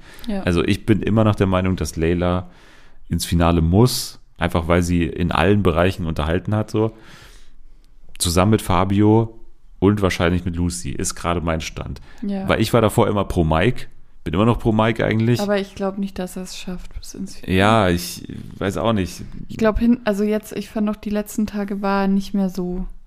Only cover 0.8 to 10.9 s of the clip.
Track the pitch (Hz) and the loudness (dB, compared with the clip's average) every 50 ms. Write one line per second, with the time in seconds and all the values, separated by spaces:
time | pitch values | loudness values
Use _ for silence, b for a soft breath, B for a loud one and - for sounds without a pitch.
0.8 | - - 107 90 - - 104 110 107 107 101 - 101 92 92 92 92 95 92 - | 2 0 2 2 2 2 2 4 4 4 4 2 2 2 2 2 2 0 0 -2
1.8 | 78 - - 80 80 82 87 87 87 87 90 92 87 b b b b b b b | -2 -4 -2 0 0 2 2 2 2 0 0 0 -4 b b b b b b b
2.8 | b b b b b - 87 82 - - 87 85 85 85 85 82 80 82 87 104 | b b b b b -4 -4 -4 -2 0 2 4 4 4 4 4 4 4 6 6
3.8 | 123 127 - - - - - - - - - - 85 85 - 87 80 82 87 90 | 6 4 2 -2 -8 -8 -12 -18 -20 -16 -8 -4 -2 0 0 0 0 2 2 2
4.8 | 87 85 87 87 82 - - - 87 85 - - 82 98 104 104 92 90 78 82 | 4 2 2 2 0 0 -2 -2 -2 0 2 2 4 4 4 4 4 2 4 4
5.8 | 87 95 - - 85 80 80 - 76 80 85 90 - 104 107 107 107 - - 107 | 2 2 0 -2 -4 -4 -2 -2 -2 0 0 -2 -2 -2 -2 -2 -2 -2 -2 0
6.8 | 110 110 B B B B B B B B B B B B B B - - - - | 0 -2 B B B B B B B B B B B B B B -18 -18 -20 -20
7.8 | - - - - - - - - - 90 82 92 92 107 110 104 - - 92 87 | -20 -20 -20 -20 -16 -12 -8 -4 -2 0 2 4 4 4 4 2 2 2 2 2
8.8 | 95 98 98 101 104 107 107 113 113 113 - - - - - - - - - - | 2 2 4 4 6 6 6 6 4 0 -4 -14 -16 -16 -18 -18 -20 -16 -4 2
9.8 | 92 101 101 101 98 90 - - 90 85 90 90 - 92 85 85 87 87 85 - | 4 4 4 4 2 0 2 2 2 2 2 2 -2 -2 -2 -2 -2 -2 -2 -4
10.8 | - - | -8 -6